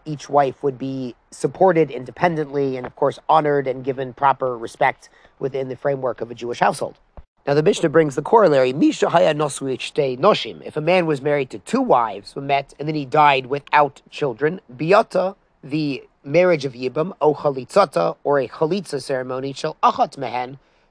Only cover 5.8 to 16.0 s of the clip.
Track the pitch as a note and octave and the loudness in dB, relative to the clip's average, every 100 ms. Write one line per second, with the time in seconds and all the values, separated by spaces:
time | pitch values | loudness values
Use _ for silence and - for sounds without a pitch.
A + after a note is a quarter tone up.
5.8 | C#3+ C3+ B2+ A2 A2+ A#2 A#2+ A#2+ G3 D#3 | -4 -2 -4 -6 -8 -8 -8 -2 -2 -2
6.8 | A2 - _ - - _ - C#3+ D#3 - | -6 -12 _ -20 -20 _ -2 0 2 2
7.8 | D#3+ D#3+ D3+ C#3 C#3+ A3+ F#3+ C#3 B2+ C#3 | 2 4 2 0 2 4 6 4 2 2
8.8 | D4+ G3+ F#3+ E3+ F3+ D3+ D3+ - C3+ B2+ | 0 2 0 2 2 2 -2 -4 -6 -6
9.8 | - - C#3 B2+ G3 - A2+ D#2+ C#2+ D#3 | -6 -2 -2 2 2 2 -2 -12 -10 -4
10.8 | D#3 F#3 D#3+ C#3+ C#3+ D3 C3+ G#2+ - B3 | 0 2 2 0 0 -2 -2 -8 -4 -2
11.8 | B3+ C3 A2+ G2+ - C#3+ C#3 C#3 - - | 2 2 2 -4 -14 -10 -2 -2 -4 -8
12.8 | D3 D3+ C3 D3+ D3 C3+ B2 C#3+ - D3 | -6 -4 0 4 4 4 0 -6 0 2
13.8 | D3 - _ - C#3+ A2+ D3+ F#3 - B2+ | 2 0 _ -6 -6 -2 -2 -2 -12 -6
14.8 | D#3+ G3+ A3 F#3 F#3 - _ _ D3 D#3 | 2 4 4 0 -2 -6 _ _ -8 -4
15.8 | D3+ B2 | -4 -6